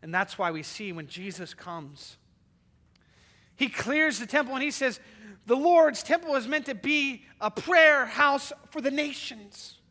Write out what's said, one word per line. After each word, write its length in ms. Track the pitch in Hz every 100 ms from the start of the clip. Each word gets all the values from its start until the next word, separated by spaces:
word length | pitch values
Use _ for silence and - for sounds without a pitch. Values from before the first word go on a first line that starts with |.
And 120 | 165
that's 240 | 175 196 -
why 120 | 180
we 120 | 160
see 300 | 156 - 208
when 140 | 170 147
Jesus 460 | 170 190 175 175
comes, 640 | - - 170 143 139 - - _ _ _ _ _ _ _ _ _ _ _ _ _ _
he 120 | 262
clears 500 | - 208 294 311 208
the 80 | 226
temple 280 | 277 262
and 80 | 262
he 80 | 285
says, 300 | 247 269 214 - - 214 202 -
"The 100 | 254
Lord's 460 | 311 349 311 240
temple 340 | - 339 339 277
is 100 | 226
meant 200 | 302 285
to 80 |
be 500 | 240 262 302 277 247 - _
a 100 | 214
prayer 560 | - - 349 320 294 240
house 460 | - 285 277 - - -
for 100 | 311
the 100 | 262
nations. 880 | 277 294 269 - 233 202 - - - _